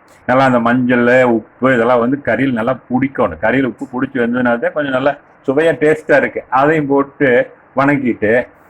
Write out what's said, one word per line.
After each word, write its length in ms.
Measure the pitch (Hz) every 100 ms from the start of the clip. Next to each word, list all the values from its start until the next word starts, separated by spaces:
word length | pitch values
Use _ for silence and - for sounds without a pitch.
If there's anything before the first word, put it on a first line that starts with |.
| _ _ -
நல்லா 180 | 127 131
அந்த 140 | 123
மஞ்சள், 640 | 117 123 123 127 120 127
உப்பு 500 | 127 113 107 - 127
இதெல்லாம் 260 | 127 117 123
வந்து 220 | 117 143 127
கறியில் 280 | 113 135
நல்லா 200 | 117 117 127 -
பிடிக்கணும். 520 | 123 135 - 107 -
கறியில் 240 | 110 127 131
உப்பு 200 | 107 139
பிடிச்சி 320 | 123 131 127
வந்ததுனால 420 | 117 123 123 117
தான் 140 | 165
கொஞ்சம் 200 | 156 143
நல்லா 200 | 127 139 139 _ _ -
சுவையா 240 | 135 160
டேஸ்டா 440 | 156 151 156 - 147
இருக்கு. 280 | 123 - -
அதையும் 380 | 131 143 160 139
போட்டு 420 | 139 139 - 139 123 127 - _ 127
வணக்கிட்டு 720 | 139 143 127 101 104 120 - _